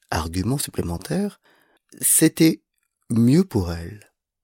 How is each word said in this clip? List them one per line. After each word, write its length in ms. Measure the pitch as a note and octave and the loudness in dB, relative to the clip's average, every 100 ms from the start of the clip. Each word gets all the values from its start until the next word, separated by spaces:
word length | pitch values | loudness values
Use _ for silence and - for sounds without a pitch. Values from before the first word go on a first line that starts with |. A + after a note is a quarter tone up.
| _ | _
argument 480 | - E2 E2+ F#2+ C#3 | -6 -4 -4 -2 -4
supplémentaire, 840 | - - F2 E2 - F3 G3+ - _ _ _ _ _ - | -4 -6 -6 -8 -6 -4 -4 -8 _ _ _ _ _ -6
c'était 580 | - - D#3+ - D#3+ - _ _ _ _ _ | -2 2 2 4 2 2 _ _ _ _ _
mieux 340 | A2+ A#2 C#3+ | 2 4 4
pour 300 | F#3+ G#2+ F2 | 2 -2 -4
elle. 400 | E2 E2+ G#2 - _ _ _ | -6 -10 -16 -20 _ _ _